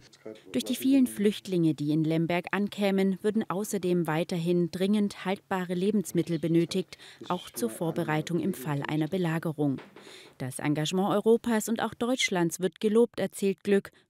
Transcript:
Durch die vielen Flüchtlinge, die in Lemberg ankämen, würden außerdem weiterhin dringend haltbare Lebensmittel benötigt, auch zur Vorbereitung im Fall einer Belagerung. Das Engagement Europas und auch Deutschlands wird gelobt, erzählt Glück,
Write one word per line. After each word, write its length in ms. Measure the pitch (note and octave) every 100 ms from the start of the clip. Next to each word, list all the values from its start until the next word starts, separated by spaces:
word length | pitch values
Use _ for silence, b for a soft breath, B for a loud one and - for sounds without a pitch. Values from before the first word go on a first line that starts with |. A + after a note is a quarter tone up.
| B B - - -
Durch 120 | B3 -
die 100 | B3
vielen 300 | C4 C4+ B3
Flüchtlinge, 680 | A3 G#3 G3 - F#3 D#3+
die 180 | C#3+ D3
in 140 | D3+
Lemberg 440 | D#3 E3 E3 F3 -
ankämen, 680 | F#3+ G3+ - G3+ G3 G3 F#3
würden 260 | G#3+ G#3+ G#3+
außerdem 580 | F3 G#3+ G3+ F3+ F3 D#3+
weiterhin 640 | D#3 F3 F3+ E3 F3 E3+
dringend 540 | F3+ G3 G#3+ G3+ -
haltbare 480 | F#3 G3+ - F#3+ F3+
Lebensmittel 680 | F3+ F#3+ G#3+ - E3+ D#3+ E3
benötigt, 600 | E3 E3 E3 F#3+ F3+ - B B -
auch 220 | F3+ -
zur 220 | - A#3
Vorbereitung 680 | - E3 E3 D#3+ D#3 D3+ E3+
im 120 | F#3+
Fall 300 | - - C#3+ -
einer 220 | D3+ D3+
Belagerung. 720 | F#3+ E3+ E3 E3+ D3 D3 B2+ - B B B B -
Das 220 | B2+ -
Engagement 560 | D3 D3+ D#3 F#3 G3+
Europas 560 | G3 A3 A#3 A#3 A3 G#3
und 100 | A3+
auch 140 | A3+
Deutschlands 640 | - A#3 C4 - F#3 E3+ -
wird 180 | F3+ -
gelobt, 420 | G#3+ A3 A#3+ -
erzählt 440 | F#3+ - G3 F#3+
Glück, 260 | - G3+ - b